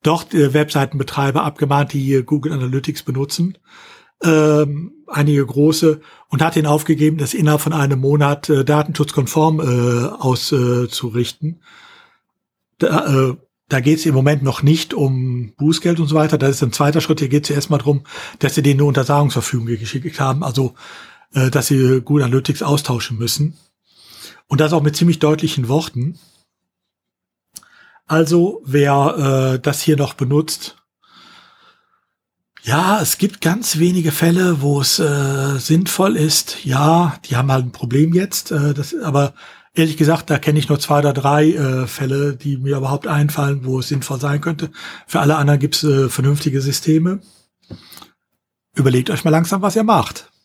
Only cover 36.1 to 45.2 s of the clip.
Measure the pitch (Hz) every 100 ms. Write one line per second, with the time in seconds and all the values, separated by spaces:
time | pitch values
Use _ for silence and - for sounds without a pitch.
36.1 | 214 151 - - - 131 131 147 165 170
37.1 | - - 123 135 131 123 - 120 131 160
38.1 | 175 202 - - 160 143 143 143 330 190
39.1 | 139 143 - - - _ - 160 156 151
40.1 | 165 - 139 - 151 147 143 - 147 143
41.1 | 139 139 147 156 175 135 131 123 - 135
42.1 | 139 143 127 143 135 135 139 131 143 -
43.1 | 147 147 147 143 139 127 131 123 139 -
44.1 | 131 139 147 165 151 156 - - - -
45.1 | -